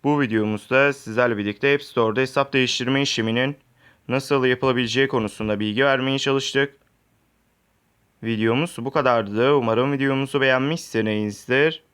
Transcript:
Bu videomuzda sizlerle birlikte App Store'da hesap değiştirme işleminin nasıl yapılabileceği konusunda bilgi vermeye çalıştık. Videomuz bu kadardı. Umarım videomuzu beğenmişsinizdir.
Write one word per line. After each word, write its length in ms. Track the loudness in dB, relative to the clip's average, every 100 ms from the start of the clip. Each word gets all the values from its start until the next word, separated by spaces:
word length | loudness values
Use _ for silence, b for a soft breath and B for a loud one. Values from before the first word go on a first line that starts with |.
Bu 180 | 0 0
videomuzda 720 | 2 0 0 -4 0 2 2
sizlerle 440 | 0 -6 0 0 0
birlikte 360 | -4 -2 0
App 100 | 0
Store'da 360 | -2 0 0 0
hesap 340 | -2 -2 0
değiştirme 480 | 0 0 -2 -2 0
işleminin 560 | 0 -2 -2 0 -2 -4 _ b b b -4
nasıl 380 | -4 0 2 2
yapılabileceği 600 | 2 0 0 0 0 0
konusunda 520 | 0 -4 -4 -4 -2
bilgi 260 | -2 0 2
vermeye 340 | 2 0 -2
çalıştık. 580 | 0 -2 0 -2 -2 -4 _ _ _ _ _ _ _ _ _ _ _ _ _ _
Videomuz 520 | -6 0 2 0 -2 -6
bu 120 | -4
kadardı. 600 | 0 2 2 0 0 2
Umarım 380 | 4 2 0 0
videomuzu 500 | 0 0 0 -2 0
beğenmişsinizdir. 1400 | 2 2 0 -4 -4 -2 0 0 -2 -6 -2 2 2 -2 _